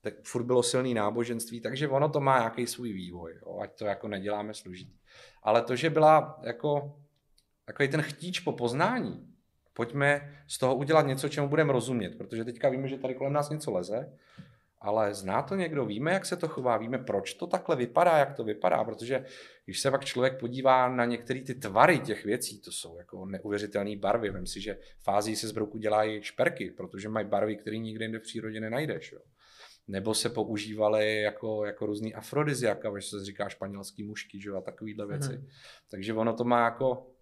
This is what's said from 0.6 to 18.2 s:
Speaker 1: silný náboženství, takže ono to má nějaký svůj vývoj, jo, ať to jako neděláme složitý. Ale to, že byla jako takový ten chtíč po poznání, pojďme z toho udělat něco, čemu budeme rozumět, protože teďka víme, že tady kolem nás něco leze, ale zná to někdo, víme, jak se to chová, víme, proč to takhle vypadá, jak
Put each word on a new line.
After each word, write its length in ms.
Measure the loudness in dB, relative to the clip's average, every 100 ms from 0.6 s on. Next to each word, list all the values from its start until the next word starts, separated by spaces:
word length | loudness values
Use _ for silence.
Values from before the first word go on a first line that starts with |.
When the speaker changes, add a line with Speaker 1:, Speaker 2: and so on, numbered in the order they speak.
Speaker 1:
silný 300 | 6 2 2
náboženství, 680 | 2 2 0 -2 -4 -6 -8
takže 260 | -6 -4 0
ono 220 | 2 2
to 100 | 2
má 180 | 4 4
nějaký 300 | 4 -2 -4
svůj 260 | -4 -6
vývoj, 400 | -6 -8 -10 -12 -12 -12
jo, 140 | -10
ať 140 | -10 -4
to 80 | -4
jako 220 | -2 -4
neděláme 460 | -4 -2 -4 -4
složitý. 400 | -10 -14 -16 -16 _ _ -20 -20 _
Ale 180 | 4 4
to, 140 | 4 0
že 140 | 2
byla 500 | 8 10 8 6 -8
jako 520 | -8 -2 0 0 -2 -14 _ _ _ _ _ _ -18
takový 220 | 0 2
ten 120 | 2
chtíč 380 | -2 -6 -6 -4
po 120 | -4
poznání, 760 | 0 0 2 2 2 -4 -8 -14 _ _ _ _
pojďme 640 | -6 -4 2 4 2 -2 -18 -12
z 100 | 0
toho 180 | 2 2
udělat 300 | 6 6 6
něco, 220 | 0 -2
čemu 200 | -2 0
budeme 240 | 4 4
rozumět, 440 | 4 2 -2 -2 -8
protože 280 | -8 -6 -6
teďka 240 | 0 0
víme, 180 | 0 -4
že 100 | -4
tady 180 | -6 -4
kolem 180 | 0
nás 160 | 0 0
něco 220 | -4 -2
leze, 420 | -4 -2 -6 -6 -16 _ -20 -20 _ _ _
ale 300 | -2 2 2
zná 280 | 0 0 0
to 140 | 0 -2
někdo, 300 | 0 -2 -2
víme, 280 | -2 0
jak 120 | 0 0
se 100 | -4
to 120 | -4
chová, 300 | 0 2 2
víme, 200 | 0 -4
proč 360 | 0 -2 -2
to 140 | -8 -2
takhle 280 | -2 2 0
vypadá, 420 | 2 6 6
jak 160 | 6